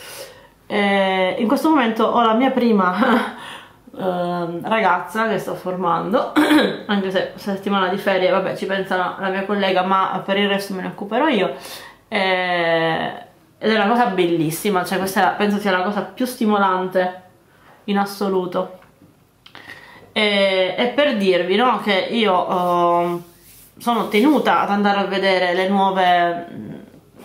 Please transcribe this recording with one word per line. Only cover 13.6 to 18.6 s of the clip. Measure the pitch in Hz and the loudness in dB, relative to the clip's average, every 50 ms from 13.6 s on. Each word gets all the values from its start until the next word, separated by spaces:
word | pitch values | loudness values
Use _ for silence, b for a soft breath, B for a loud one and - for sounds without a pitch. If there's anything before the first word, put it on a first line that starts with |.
| - 214 | -2 0
è | 220 | 0
una | 220 202 202 | 2 2 2
cosa | 240 240 247 | 2 2 2
bellissima, | 202 185 180 180 170 170 165 156 156 156 - - 214 196 180 180 | 0 2 0 2 2 2 0 0 0 -2 -2 -2 0 0 0 0
cioè | - 196 180 | -2 -2 -4
questa | 190 190 - 214 185 175 | -4 -2 0 2 2 2
penso | - - 208 208 202 202 | 2 2 0 0 0 0
sia | - 208 | 0 0
la | 185 180 185 | 0 0 0
cosa | 208 208 208 185 | -2 -2 -4 -6
più | - - - 254 | -6 -6 -6 -4
stimolante | 247 247 - 233 208 208 208 196 190 185 185 185 185 185 185 180 180 180 - - - - _ _ b b b b b b b b | -4 -4 -2 0 2 2 4 4 2 2 0 -2 -2 0 0 0 0 -2 -8 -16 -20 -20 _ _ b b b b b b b b
in | - 202 | -2 0
assoluto. | 202 196 202 - - 208 196 190 185 180 175 175 190 | 0 0 -2 -4 -4 -2 -2 0 -2 -2 -2 -2 -4